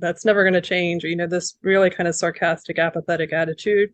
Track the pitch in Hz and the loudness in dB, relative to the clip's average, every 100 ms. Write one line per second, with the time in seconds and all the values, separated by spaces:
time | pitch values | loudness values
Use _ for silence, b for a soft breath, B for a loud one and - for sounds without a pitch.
0 | 175 170 220 202 190 185 175 180 175 170 | -4 -2 2 4 4 2 0 -2 0 -2
1 | 156 170 170 175 175 - 190 190 190 - | -4 -4 -2 -4 -4 -6 0 4 4 2
2 | 175 165 175 165 170 160 - 165 165 165 | -2 0 -4 -2 -2 -2 -4 -2 -2 -2
3 | 160 170 156 160 160 160 220 208 208 | -4 -4 -2 -2 -2 -2 0 2 2